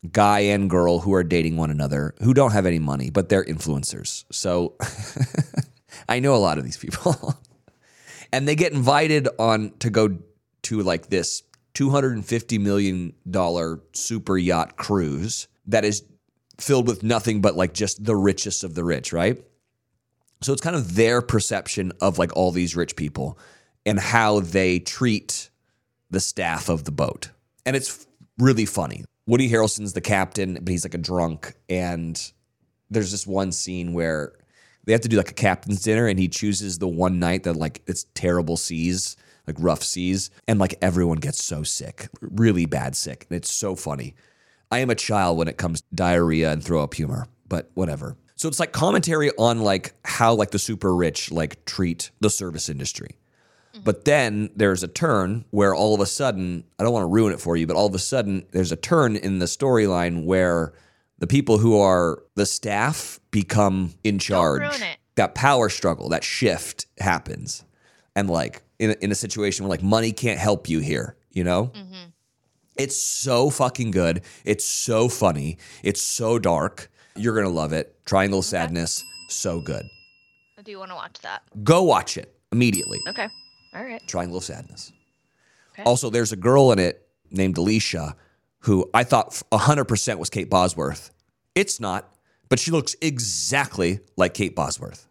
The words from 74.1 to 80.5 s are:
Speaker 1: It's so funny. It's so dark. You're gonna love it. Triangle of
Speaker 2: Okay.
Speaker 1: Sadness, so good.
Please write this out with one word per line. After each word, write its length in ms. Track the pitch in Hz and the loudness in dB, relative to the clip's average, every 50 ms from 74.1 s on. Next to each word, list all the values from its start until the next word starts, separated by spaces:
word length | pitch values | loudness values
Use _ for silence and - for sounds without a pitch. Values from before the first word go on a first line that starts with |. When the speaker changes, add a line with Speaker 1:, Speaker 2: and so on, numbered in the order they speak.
| 85 92 - - - - _ | 0 -2 -6 -12 -20 -10 _
Speaker 1:
It's 200 | - 104 - - | -2 -2 0 0
so 440 | - - - - - 113 110 120 123 | -4 -4 -4 -2 0 2 2 2 2
funny. 500 | 120 - 110 92 82 73 69 76 80 - - - - - - | 2 2 2 2 2 0 -4 -6 -8 -8 -14 -20 -20 -4 -2
It's 180 | 95 101 - - | -2 -2 -2 -4
so 360 | - - - 117 110 117 117 | -4 -4 -2 0 0 0 2
dark. 520 | 95 92 85 76 76 98 - - - - _ _ _ _ _ | 2 2 2 2 0 -2 -6 -10 -20 -20 _ _ _ _ _
You're 200 | - 104 120 110 | -4 -2 0 0
gonna 160 | 110 101 95 | 2 0 0
love 220 | 87 82 78 76 78 | 0 -2 -2 -2 -2
it. 220 | 80 - - _ _ _ | -4 -4 -6 _ _ _
Triangle 320 | - - 98 95 101 98 95 | 0 2 2 4 4 2 0
of 40 | 90 | 0
Speaker 2:
Okay. 60 | - | 0
Speaker 1:
Sadness, 540 | - 90 85 82 85 85 82 82 - - - - - - - - | -2 -2 -2 -2 -2 -2 -2 -2 -4 -6 -8 -12 -20 -20 -14 -10
so 320 | - - - 95 85 85 | -8 -6 -4 -4 -4 -4
good. 240 | 73 - 73 52 50 - _ - _ _ _ _ _ _ _ _ _ _ | -6 -6 -8 -8 -8 -12 _ -20 _ _ _ _ _ _ _ _ _ _